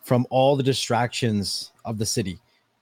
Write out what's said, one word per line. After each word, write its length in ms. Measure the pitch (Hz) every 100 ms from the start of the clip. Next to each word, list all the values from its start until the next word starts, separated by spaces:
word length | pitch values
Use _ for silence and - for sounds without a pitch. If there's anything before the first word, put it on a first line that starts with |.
from 240 | - 123 127
all 280 | 131 135 139
the 60 |
distractions 1080 | 131 123 - 117 120 - 117 104 95 - - _ 113
of 140 | 107
the 60 | 104
city, 340 | - 90 87 _ _ _ _